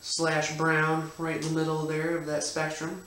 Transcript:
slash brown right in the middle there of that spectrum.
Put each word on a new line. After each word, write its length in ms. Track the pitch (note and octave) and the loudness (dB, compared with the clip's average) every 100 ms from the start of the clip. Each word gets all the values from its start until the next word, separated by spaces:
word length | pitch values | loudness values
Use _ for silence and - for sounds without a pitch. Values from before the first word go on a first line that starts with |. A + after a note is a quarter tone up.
slash 560 | - - D#3+ D#3 D#3 D#3 | -4 0 2 2 0 2
brown 540 | D#3+ D#3 D#3 D#3+ D#3+ - | 4 4 4 2 0 -4
right 180 | E3 D#3 | -4 -2
in 60 | |
the 160 | D#3+ D#3+ | 0 0
middle 280 | D#3 D#3 D#3 | 0 0 0
there 300 | D#3 D#3+ E3+ | 0 0 -2
of 100 | D3+ | -2
that 180 | D3 | -2
spectrum. 580 | - - D#3 - D#3+ F#3 | -2 -2 -2 -2 -6 -8